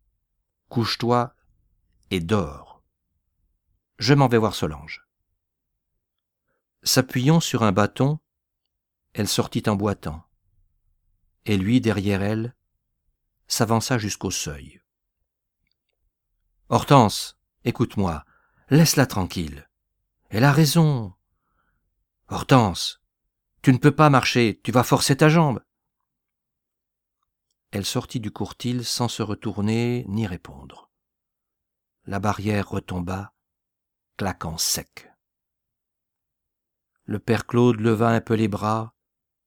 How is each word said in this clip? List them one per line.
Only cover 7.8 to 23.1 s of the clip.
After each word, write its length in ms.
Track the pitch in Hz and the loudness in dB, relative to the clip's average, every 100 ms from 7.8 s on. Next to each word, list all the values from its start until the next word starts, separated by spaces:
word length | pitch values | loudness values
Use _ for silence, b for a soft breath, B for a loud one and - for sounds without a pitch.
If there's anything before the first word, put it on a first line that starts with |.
| 104 - 135 151 _ _ _ _ _ _ _ _ _ | 0 0 -2 -2 _ _ _ _ _ _ _ _ _
elle 160 | - 104 | -6 -4
sortit 400 | - - 127 113 | -2 -2 -2 -2
en 80 | 101 | -2
boitant. 480 | 104 98 - 80 - _ _ _ _ _ _ _ _ _ _ _ | -2 -4 -8 -12 -16 _ _ _ _ _ _ _ _ _ _ _
Et 140 | - 101 | -4 -2
lui, 240 | 95 123 | 2 0
derrière 400 | 110 104 98 98 | 2 0 0 -2
elle, 340 | 101 110 113 - _ _ _ _ _ _ _ _ - | -2 -4 -6 -12 _ _ _ _ _ _ _ _ -8
s'avança 520 | - 110 113 - 127 | -2 0 0 0 -2
jusqu'au 320 | 104 - 98 | -4 -4 -6
seuil. « 500 | - - 71 71 - _ _ _ _ _ _ _ _ _ _ _ _ _ _ _ _ _ _ - | -6 -8 -10 -16 -20 _ _ _ _ _ _ _ _ _ _ _ _ _ _ _ _ _ _ 0
Hortense, 680 | 117 - 143 107 - - - _ _ | 0 6 6 6 2 -8 -14 _ _
écoute-moi, 600 | 123 - 113 - 95 78 - _ _ _ - | -6 -2 -2 -2 -4 -4 -10 _ _ _ 2
laisse-la 360 | 139 160 - 123 | 4 4 4 0
tranquille. 640 | - 90 - 78 71 - _ _ _ _ _ _ | 0 -4 -4 -8 -10 -20 _ _ _ _ _ _
Elle 140 | 101 | 2
a 80 | 139 | 2
raison. 600 | 139 156 170 156 135 104 - _ _ _ _ _ _ _ _ _ _ - | 4 2 4 2 0 -6 -14 _ _ _ _ _ _ _ _ _ _ -12
Hortense, 760 | 90 - 135 107 87 - - _ | -6 2 4 4 -2 -8 -10 _